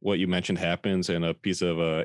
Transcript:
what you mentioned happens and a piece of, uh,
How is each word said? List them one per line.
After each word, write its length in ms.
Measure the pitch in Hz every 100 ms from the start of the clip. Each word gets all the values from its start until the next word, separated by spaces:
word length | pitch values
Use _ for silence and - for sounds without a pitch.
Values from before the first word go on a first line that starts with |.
what 180 | 101 95
you 80 | 92
mentioned 320 | 90 - 90
happens 500 | 87 85 104 95 90
and 160 | 85
a 100 | 85
piece 280 | 82 101 90
of, 160 | 90 82
uh, 260 | 82 80